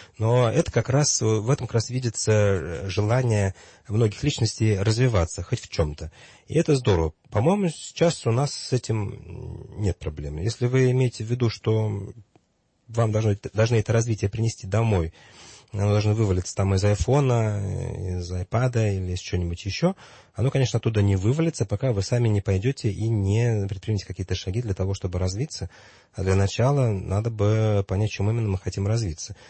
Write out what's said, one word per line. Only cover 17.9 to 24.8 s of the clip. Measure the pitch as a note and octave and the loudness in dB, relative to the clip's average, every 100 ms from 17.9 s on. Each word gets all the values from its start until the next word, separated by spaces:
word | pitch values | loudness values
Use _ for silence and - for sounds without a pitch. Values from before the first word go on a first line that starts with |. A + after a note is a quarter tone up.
| - F#2 F2+ | -6 -6 -6
из | F2 | -6
айпада | F2+ F2+ A2+ B2+ B2 G#2+ | -6 -2 0 0 2 0
или | F#2+ F#2 | 0 -4
из | F2+ | -6
чего-нибудь | - F2+ F2 E2+ G#2 | -4 -2 -2 -4 -6
еще. | - E3+ F#3+ - - - - | 0 0 -2 -14 -20 -18 -4
Оно, | B2+ | 0
конечно, | C3+ C3 A#2 | 2 0 0
оттуда | A#2 G#2+ | 0 2
не | G2+ G2 | 4 4
вывалится, | G2 D3 E3 - A#2 | 2 2 0 -2 -4
пока | - C3+ | -2 0
вы | G#2 | 0
сами | F#2+ B2 A#2+ | 0 2 2
не | G#2 | 2
пойдете | G2+ F#2+ A2+ C#3 A#2 | 2 0 0 -2 -4
и | F#2+ A2 | -2 -2
не | A2+ G2 G#2+ A#2+ G#2+ G2 | 0 2 2 2 0 -2
предпримете | F#2+ - G#2+ - | -6 -4 -4 -4
какие-то | F#2 F2+ F#2 | -8 -6 -4
шаги | - F#2+ | -4 -4
для | A#2+ | -4
того, | F#2+ | -2